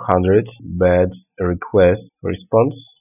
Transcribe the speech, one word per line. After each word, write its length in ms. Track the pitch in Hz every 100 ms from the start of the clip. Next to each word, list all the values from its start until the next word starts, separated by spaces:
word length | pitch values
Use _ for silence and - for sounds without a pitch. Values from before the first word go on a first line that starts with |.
| -
hundred 420 | 92 92 101 120 -
bad 480 | 87 87 90 90 92 92 _ -
request 600 | 90 90 - 107 90 90 - _
response. 520 | 98 92 - 110 127 117 113 _